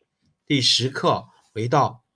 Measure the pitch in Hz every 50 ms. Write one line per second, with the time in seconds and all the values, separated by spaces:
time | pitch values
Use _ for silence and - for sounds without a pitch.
0 | _ _ _ _ _ _ _ _ _ - 151 131 120 - - - 120 127 - -
1 | - 160 117 - - - _ _ _ _ - 110 113 120 156 143 123 - - -
2 | _ _ _